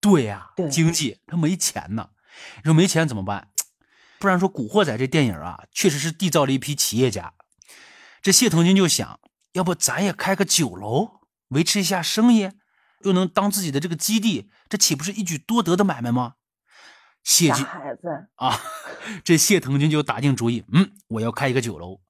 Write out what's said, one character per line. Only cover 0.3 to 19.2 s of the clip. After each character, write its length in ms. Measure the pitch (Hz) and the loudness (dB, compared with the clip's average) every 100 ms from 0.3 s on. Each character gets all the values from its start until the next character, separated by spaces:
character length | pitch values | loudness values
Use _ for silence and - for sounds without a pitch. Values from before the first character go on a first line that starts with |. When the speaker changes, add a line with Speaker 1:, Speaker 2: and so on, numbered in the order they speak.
| 101 - - | -8 -12 -6
Speaker 2:
对。 140 | 170 | -4
Speaker 1:
经 240 | 139 160 | 2 2
济， 260 | 165 139 - _ | 2 -4 -8 _
他 80 | 170 | -2
没 220 | 156 180 | 0 0
钱 380 | - - - 110 | -4 -6 -8 -10
呢。 140 | - _ _ - - - | -10 _ _ -20 -20 -8
你 60 | |
说 100 | 151 | 2
没 140 | 160 190 | 4 4
钱 180 | 160 160 | 2 0
怎 100 | 113 | -2
么 80 | |
办？ 260 | 95 101 - - - _ _ _ _ _ | -6 -8 -8 -10 -10 _ _ _ _ _
不 100 | 196 | 0
然 120 | 185 | 2
说 100 | 190 | 2
《古 160 | 190 110 | -2 -2
惑 180 | 208 165 | 0 0
仔》 100 | 113 | 0
这 80 | 131 | 0
电 200 | 160 131 | 2 2
影 80 | |
啊， 320 | 82 82 - - | 0 -10 -14 -14
确 180 | - 196 | 0 0
实 100 | 143 | 0
是 140 | 160 | -6
缔 180 | 160 185 | -4 0
造 140 | 160 135 | 2 2
了 80 | |
一 40 | 135 | 0
批 160 | 135 | -2
企 240 | 143 - 110 | -4 -2 2
业 140 | 127 | 0
家。 220 | 101 85 _ _ _ _ - - - - _ | 0 -12 _ _ _ _ -20 -20 -20 -20 _
这 100 | - | 2
谢 180 | - 233 | 4 4
腾 140 | 165 | 4
军 100 | 170 | 4
就 140 | 196 175 | 6 4
想， 320 | - 71 - _ _ _ | 0 -4 -12 _ _ _
要 100 | 185 | -4
不 120 | 185 170 | -2 0
咱 260 | - - | -2 0
也 120 | 196 | -2
开 220 | - 185 190 | -2 -2 0
个 100 | 196 | 0
酒 300 | - 135 90 | 0 0 -4
楼， 440 | 104 123 226 _ _ _ _ | -4 -2 -2 _ _ _ _
维 160 | 135 170 | -2 0
持 160 | 208 | 0
一 20 | |
下 180 | 170 190 | 0 -2
生 320 | 160 - 233 | -2 2 4
意， 180 | 226 190 - _ _ _ _ | 4 2 -10 _ _ _ _
又 100 | 196 | 0
能 160 | 180 185 | 0 2
当 240 | - 202 | 0 0
自 100 | 202 | 0
己 80 | 175 | -2
的 120 | 135 | -4
这 80 | 170 | -4
个 60 | 165 | -4
基 260 | - 220 | -2 0
地， 280 | 214 143 - _ _ | 0 -2 -6 _ _
这 80 | 214 | -2
岂 180 | - 147 | 0 0
不 80 | |
是 80 | 165 | -4
一 100 | 196 | -6
举 160 | 180 156 | -6 -6
多 240 | - 233 | -2 -2
得 140 | 170 180 | 2 2
的 80 | |
买 180 | 202 135 | 0 0
卖 100 | 120 | -2
吗？ 240 | 120 120 _ _ _ _ _ - _ _ _ | -2 -4 _ _ _ _ _ -20 _ _ _
谢 240 | - - 165 | 0 2 4
军 100 | 147 | 2
Speaker 2:
傻 80 | 139 | -2
孩 280 | 180 139 | -8 -12
子。 340 | 123 175 147 - _ | -12 -10 -10 -12 _
Speaker 1:
啊， 220 | 127 117 - - - | -4 -4 -8 -16 -18
<laughs> 320 | - - 196 | -16 -14 -10